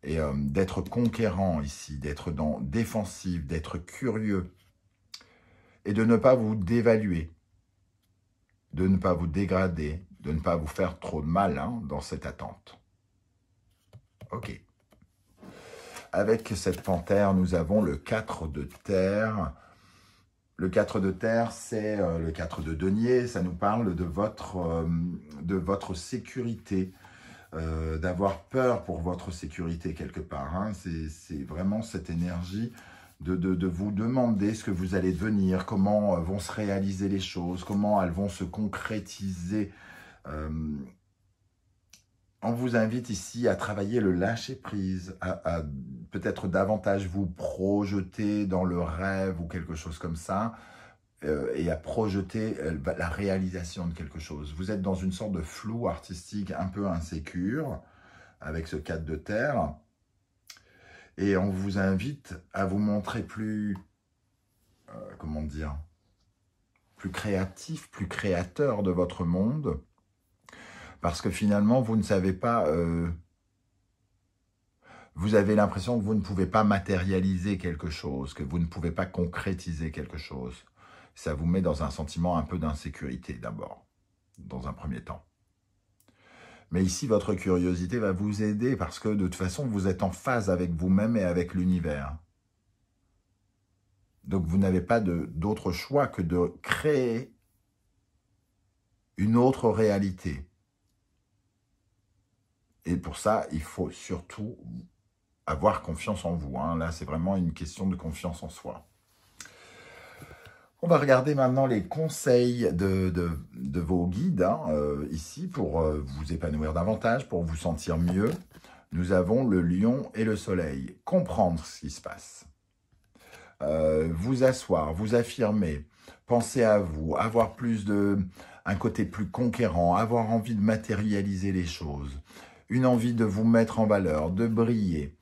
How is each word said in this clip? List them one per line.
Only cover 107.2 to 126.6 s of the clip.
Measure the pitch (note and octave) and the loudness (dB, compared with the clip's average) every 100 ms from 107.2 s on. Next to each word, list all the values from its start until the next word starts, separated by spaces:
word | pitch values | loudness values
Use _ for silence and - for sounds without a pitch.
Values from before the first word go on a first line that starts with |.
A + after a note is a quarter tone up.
| F2 G2 | 0 2
une | E2+ | 0
question | D#2+ D#2+ - F#2+ | -2 -8 -4 -2
de | F2+ | -2
confiance | E2+ D2+ F2+ E2 | -6 -6 -6 -6
en | E2 | -10
soi. | - - - - _ _ _ _ _ - - - - - - - - - - - - _ _ | -12 -12 -12 -16 _ _ _ _ _ -20 -20 -20 -20 -20 -20 -20 -20 -20 -20 -20 -20 _ _
On | F3 | 4
va | D#3+ | 6
regarder | C#3 B2+ C3+ C#3+ | 8 6 6 4
maintenant | B2+ B2+ C3+ | 4 6 4
les | A2+ F#2 | 2 0
conseils | D3+ D#3+ - - B2 B2 B2 G2+ | -2 -4 -2 4 6 6 2 2
de, | E2 G2 F#2+ F#2 | 2 2 4 2
de, | F2 E2+ D#2 - | 2 0 -4 -8
de | - C2 D2+ | -8 -4 -2
vos | E2 F#2 F2 | 2 2 2
guides, | F2+ F3+ D3 | 0 0 4
hein, | F2+ A2 D#2 | 2 2 0
euh, | D2+ D2 C#2+ D2+ | 0 0 -2 -4
ici, | D#2 - - F3+ | -6 -8 -10 -8
pour, | - F2 D#2+ | -2 -2 2
euh, | D#2 D2+ | 2 0
vous | C2+ C#2 D2+ | -4 -8 -6
épanouir | E2 D2+ D2+ D2+ | -4 -2 -2 -2
davantage, | D#2+ F2+ G#2+ A#2 B2 - | 0 0 0 2 0 0
pour | F#2 | -2
vous | E2 | -2
sentir | D#2+ F2+ D2+ - E2 | -2 -4 -4 -2 0
mieux. | F2 F2+ A2 E3 - - - - _ | 2 4 2 0 -8 -20 -20 -20 _
Nous | E2 F2+ | -4 2
avons | F#2 F2 A#2 C3 | 4 4 4 4
le | F#2 | 4
lion | E2+ F2+ A2 C3 - | 4 4 4 2 -2
et | G#2+ | -2
le | A2 | 0
soleil. | G#2+ - F2+ D#2+ C2+ A#1+ - | 0 0 -2 -2 -4 -8 -10
Comprendre | - F#3 - - F#2 E2+ | 0 0 2 2 4 2
ce | - - | -4 -10
qui | D2+ | -10
se | D2+ | -10
passe. | - - - - - _ _ _ _ _ _ _ - - - _ | -12 -14 -18 -20 -20 _ _ _ _ _ _ _ -20 -20 -20 _
Euh, | C#2+ D#2 D#2 D#2 D#2+ | 0 2 4 4 2
vous | E2 G#2+ C3 | 0 0 4
asseoir, | C3 B2+ - E2+ D2+ | 4 4 0 2 2
vous | D#2+ G#2+ | -2 2
affirmer, | A#2+ A#2 - A2 G#2+ F2 D2 D2+ _ - - _ | 2 2 0 2 2 0 -2 -8 _ -20 -20 _
penser | A#2+ A2+ C3 | 2 2 4